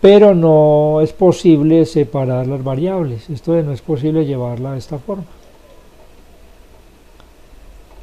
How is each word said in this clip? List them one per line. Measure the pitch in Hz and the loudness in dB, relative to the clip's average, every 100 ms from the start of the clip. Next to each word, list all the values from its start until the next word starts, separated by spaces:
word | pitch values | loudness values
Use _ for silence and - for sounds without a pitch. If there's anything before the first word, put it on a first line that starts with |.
Pero | 196 202 208 | 6 6 6
no | 180 165 156 151 151 151 156 | 4 4 4 4 2 2 0
es | 156 | -2
posible | - 180 - 180 156 151 165 | 0 0 2 2 2 4 2
separar | 156 160 147 139 131 127 127 | 2 -2 -2 -4 -4 -4 -4
las | 135 | -6
variables. | 131 131 180 190 156 117 - | -6 -6 -4 -4 -6 -8 -12
Esto | 139 - | -12 -4
de | 170 | -2
no | 151 | -2
es | 131 | -8
posible | - 147 151 156 | -8 -6 -2 -2
llevarla | 147 135 123 120 131 | -4 -4 -6 -8 -10
de | 135 | -10
esta | - 147 | -12 -14
forma. | 120 196 170 - - _ _ - _ _ - - - - - - - - _ _ _ _ - _ - - - - - - | -12 -12 -12 -20 -20 _ _ -20 _ _ -20 -20 -20 -20 -20 -20 -20 -20 _ _ _ _ -20 _ -20 -20 -20 -20 -20 -20